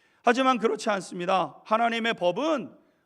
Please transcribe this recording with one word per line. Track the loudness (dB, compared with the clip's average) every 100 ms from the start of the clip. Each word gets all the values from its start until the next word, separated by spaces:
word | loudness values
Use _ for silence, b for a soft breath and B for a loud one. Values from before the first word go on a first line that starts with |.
| b b 0
하지만 | 2 2 2
그렇지 | 0 -2 -2
않습니다. | -4 -4 -6 0 0 0 -8
하나님의 | -2 0 2 0 -2 0
법은 | 0 0 0 -2 -4 -16 b b